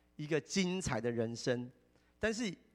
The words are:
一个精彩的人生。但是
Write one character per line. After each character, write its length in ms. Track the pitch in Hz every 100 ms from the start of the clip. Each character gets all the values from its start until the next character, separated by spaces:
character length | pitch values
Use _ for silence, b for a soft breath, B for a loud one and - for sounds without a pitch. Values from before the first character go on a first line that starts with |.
| _ -
一 100 | 151
个 120 | 156
精 400 | - 190 180 185
彩 220 | - 120
的 100 | 117
人 240 | 117 113 117
生。 340 | - 123 123 - _ _ _ -
但 120 | 214
是 220 | 214 226 160 _